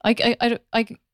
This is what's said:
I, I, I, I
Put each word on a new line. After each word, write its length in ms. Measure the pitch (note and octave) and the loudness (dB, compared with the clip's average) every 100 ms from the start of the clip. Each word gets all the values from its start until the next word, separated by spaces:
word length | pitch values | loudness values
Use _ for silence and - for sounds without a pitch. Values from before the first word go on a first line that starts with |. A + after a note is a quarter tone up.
I, 120 | - A#3 | 0 2
I, 140 | A#3+ - | 0 0
I, 180 | A#3+ A3+ _ | 0 -2 _
I 140 | A3+ A3 - _ | -2 -2 -6 _